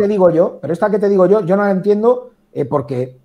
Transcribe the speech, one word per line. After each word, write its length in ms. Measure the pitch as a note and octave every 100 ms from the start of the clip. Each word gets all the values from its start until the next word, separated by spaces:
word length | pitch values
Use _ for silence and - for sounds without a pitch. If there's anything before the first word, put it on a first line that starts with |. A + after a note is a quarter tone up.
te 40 | G3+
digo 220 | G#3 F3+
yo, 300 | D#3+ F3 -
pero 120 | C#3
esta 160 | E3+ G#3+
que 80 | G3+
te 100 | G3+
digo 160 | G3+ F3+
yo, 200 | G#3+ E3+
yo 100 | G3
no 60 |
la 80 | G3+
entiendo, 600 | F#3 G3+ G#3 A#3 B3 - _ _
eh, 120 | C3+ C3
porque 520 | D3 B2+ B2 B2+ -